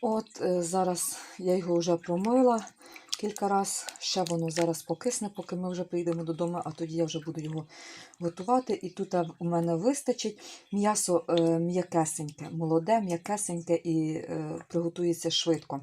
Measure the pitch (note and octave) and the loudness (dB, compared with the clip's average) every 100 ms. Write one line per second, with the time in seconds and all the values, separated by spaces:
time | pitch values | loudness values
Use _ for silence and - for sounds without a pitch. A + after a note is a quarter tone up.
0 | A#3+ A3 G#3+ - F#3 F3+ E3+ F#3 F#3 F3+ | 0 0 -4 -4 0 2 2 2 2 0
1 | - - - - F3+ F3+ F3 E3+ E3+ E3+ | -2 -6 -12 -6 2 2 4 2 4 0
2 | F3 F3 G3+ B3 B3+ A3+ G3+ _ - - | 2 0 4 6 6 4 0 _ -20 -20
3 | - - G#3 - G3+ G3 G3 - - - | -10 -4 -4 -2 2 2 0 -4 -8 -8
4 | - G3 E3+ E3+ E3 D#3+ E3 E3 - E3 | -4 0 0 0 0 2 2 0 -4 -2
5 | B3 A#3+ G#3 G3+ F3 F3+ F#3 F3+ F3+ F3 | -2 -2 -6 -8 -8 -4 -4 -4 -2 -2
6 | E3+ E3+ E3 D#3+ E3+ F3 D#3 D#3 E3 D#3+ | 0 -2 -2 -2 -2 -2 -6 -6 -6 0
7 | E3 D#3+ D3+ D#3+ D3+ D#3 D3+ - - - | 0 -2 -6 -6 -6 -6 -8 -14 -18 -18
8 | - - F3 E3+ F#3 B3 B3+ F#4+ F#3 - | -20 -6 -6 -4 2 2 2 -4 -4 -6
9 | F#3+ F3+ E3 - E3+ E3+ E3+ E3 G#3 C#4 | -2 0 -2 -2 -2 0 2 2 2 2
10 | - A#3+ A3 G#3+ - - - G3+ G3+ G#3 | 0 -2 -2 -6 -16 -18 -6 0 2 2
11 | - F3 - E3+ E3 E3 E3+ F3+ F3 E3+ | 2 2 4 4 4 4 2 0 0 2
12 | D#3 - D3+ D3 D3+ E3 E3 E3 E3 A3+ | 0 -2 -8 -8 -10 -4 2 2 4 2
13 | G3 E3+ E3+ G3+ - F3 E3 E3 E3+ D#3+ | 2 -2 -2 -4 -2 -4 0 0 2 2
14 | D#3 D#3 - E3 D#3 E3 - E3+ E3+ E3+ | 2 -2 -4 -6 -4 -8 -4 -2 -2 0
15 | F3 E3 E3 E3 - D#3+ - C#3 | 0 0 0 0 2 0 0 -8